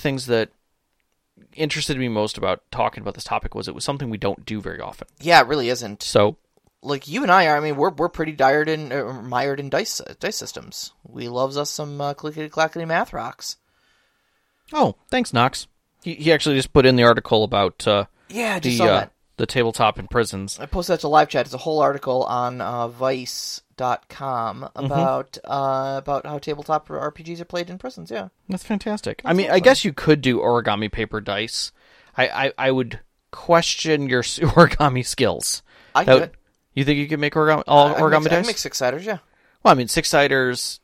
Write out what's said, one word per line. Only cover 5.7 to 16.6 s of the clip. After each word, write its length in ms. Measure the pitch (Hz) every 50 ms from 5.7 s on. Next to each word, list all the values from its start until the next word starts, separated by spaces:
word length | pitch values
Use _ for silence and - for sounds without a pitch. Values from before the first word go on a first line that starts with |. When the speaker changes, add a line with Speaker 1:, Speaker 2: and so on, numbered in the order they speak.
| 127 120 120 101 104 -
Speaker 1:
So, 340 | - - - 113 104 104 160 - _ _ _ _ _ _ _ _
Speaker 2:
like, 240 | - 135 143 135 -
you 160 | 139 151 247
and 80 | 285 190
I 160 | 180 190 175
are, 100 | 156 151
I 40 | 147
mean, 160 | 151 156 147
we're, 140 | 135 156 190
we're 180 | 165 139 165 175
pretty 240 | - - 160 156
dired 360 | 151 139 131 135 139 151 151 156
in, 220 | 156 156 156 131
uh, 220 | 123 143 123 110 135 123
mired 380 | 104 127 127 123 139 139 139 139
in 100 | 139 135
dice, 300 | 135 156 226 - - -
uh, 140 | - - - -
dice 180 | - 190 214
systems. 560 | - - - - - - - - - - - _ _ -
We 240 | - 123 120 120 120
loves 280 | 120 123 131 135 135
us 140 | 147 147 147
some, 300 | - - 151 147 143 143
uh, 140 | 143 143 143
clickety-clackety 680 | - - 156 151 156 156 151 - 160 160 160 - 175 165
math 280 | 165 165 175 240 -
rocks. 460 | - 143 113 127 - - - - - _ _ _ _ _ _ _ _ _ _ _ _ _ _ _ _ _ _ _ _ _ _ _
Speaker 1:
Oh, 240 | - 302 262 131 98 _ _ _
thanks, 240 | - 254 233 -
Knox. 360 | - 117 120 131 - - - - _ _ _ _ _ _
He, 120 | - 180 165
he 180 | - 147 165
actually 240 | 160 147 - 156 139
just 160 | 135